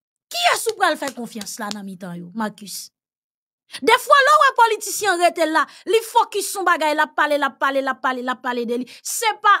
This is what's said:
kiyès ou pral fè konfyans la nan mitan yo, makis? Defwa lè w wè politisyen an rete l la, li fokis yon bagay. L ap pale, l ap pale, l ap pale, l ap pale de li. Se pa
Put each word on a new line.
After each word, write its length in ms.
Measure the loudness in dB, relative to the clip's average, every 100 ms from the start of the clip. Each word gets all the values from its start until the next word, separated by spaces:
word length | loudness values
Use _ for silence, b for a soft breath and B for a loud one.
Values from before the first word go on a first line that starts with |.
| _ _ _
kiyès 360 | -2 0 0 -2
ou 100 | 0
pral 200 | 0 0
fè 100 | -6 -8
konfyans 400 | -12 -12 -12 -10
la 80 | -10
nan 140 | -10 -12
mitan 320 | -14 -12 -12
yo, 140 | -12 -8
makis? 520 | -8 -8 -16 -14 -16 _ _ _ _ _ _ _ _ B 2
Defwa 320 | 2 4 4 6
lè 100 | 6
w 80 |
wè 80 | 4 4
politisyen 580 | 2 2 -4 -4 -2 2
an 80 |
rete 220 | 2 2 0
l 100 | 0
la, 60 | -2 B 0
li 120 | 0 2
fokis 460 | 0 0 -2 -6 -2
yon 100 | 0
bagay. 260 | 2 2 2
L 80 | 0
ap 100 | 0
pale, 200 | 0 2
l 80 | -2
ap 140 | -2
pale, 220 | -2 0 -2
l 60 |
ap 80 | -2 -4
pale, 200 | -4 -6
l 80 |
ap 100 | -6 -6
pale 200 | -6 -4
de 120 | -4
li. 80 | -6 B -10
Se 240 | -4 -2 0
pa 120 | 2 2